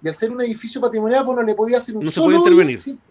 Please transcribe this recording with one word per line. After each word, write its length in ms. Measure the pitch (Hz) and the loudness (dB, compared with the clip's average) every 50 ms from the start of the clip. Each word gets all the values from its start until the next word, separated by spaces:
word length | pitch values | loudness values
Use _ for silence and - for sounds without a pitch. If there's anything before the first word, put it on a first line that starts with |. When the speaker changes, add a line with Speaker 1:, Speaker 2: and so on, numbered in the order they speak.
Speaker 1:
y 60 | 151 | -8
al 80 | 160 156 | -8 -6
ser 160 | - 220 226 | -4 -6 -6
un 100 | 247 247 | -4 -6
edificio 380 | 247 233 220 226 - 226 - 277 | -6 -6 -6 -10 -10 -12 -8 -4
patrimonial, 460 | 247 233 226 214 214 220 247 269 269 | -4 -2 -2 -2 -2 0 0 0 0
vos 100 | 254 254 | -2 -4
no 80 | 240 226 | -2 -2
le 100 | 214 208 | -2 -2
podías 300 | 208 220 233 247 254 - | -2 -2 0 -2 -2 -2
hacer 140 | 240 220 | -6 -10
un 60 | 214 156 | -6 -6
Speaker 2:
No 40 | 160 | -4
se 60 | - | -2
Speaker 1:
solo 120 | - 330 | 0 2
Speaker 2:
puede 100 | - 339 | 4 4
Speaker 1:
hoyo 100 | 339 349 | 6 6
Speaker 2:
intervenir. 320 | 359 - 180 170 139 120 - | 6 6 6 6 4 0 -6
Speaker 1:
sin, 200 | - 277 - - _ _ | -8 -12 -14 -14 _ _